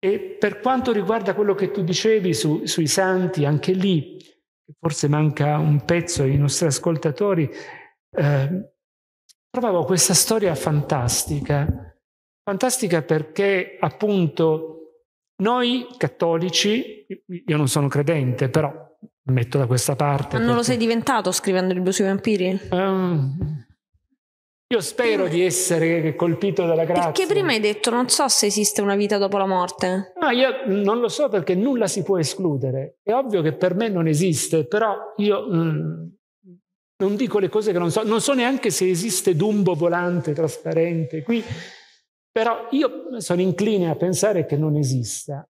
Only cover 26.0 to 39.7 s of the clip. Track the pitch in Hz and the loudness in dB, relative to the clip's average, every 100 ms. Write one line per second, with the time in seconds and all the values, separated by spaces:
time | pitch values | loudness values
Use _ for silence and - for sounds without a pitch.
26 | 160 151 170 160 202 - 175 165 160 175 | 0 0 0 2 0 0 2 2 2 2
27 | 175 156 359 415 370 226 208 208 - 233 | 0 0 0 2 2 2 0 0 0 0
28 | 247 - 277 - 208 202 208 - 202 196 | 0 0 2 2 2 2 0 0 0 0
29 | 208 208 196 196 196 185 180 - 185 185 | 2 0 0 0 0 0 0 -2 -2 -2
30 | 196 - 311 247 262 262 233 196 196 226 | -4 -2 0 2 2 0 -2 0 2 2
31 | 240 - 285 202 160 185 233 254 202 - | 0 0 0 0 0 0 2 2 0 -2
32 | 180 190 147 - 185 139 131 131 135 _ | 0 0 0 -2 -2 0 -2 -4 -8 _
33 | - 233 262 202 156 - 180 175 226 185 | -2 -2 0 0 0 0 -2 0 -2 0
34 | 160 151 185 147 - 165 156 208 220 196 | 2 2 2 0 0 0 0 0 0 -2
35 | - - 208 202 214 175 165 151 156 165 | -8 -4 0 0 0 0 0 -2 -4 -8
36 | 165 180 _ _ 190 175 _ _ _ _ | -12 -18 _ _ -20 -20 _ _ _ _
37 | 190 202 233 208 185 214 214 180 175 185 | -2 0 0 0 2 0 0 0 0 0
38 | 220 220 - 269 240 269 226 170 185 175 | 0 0 2 2 2 0 -2 0 0 0
39 | 220 - - 160 202 214 185 | -2 -2 0 2 2 2 2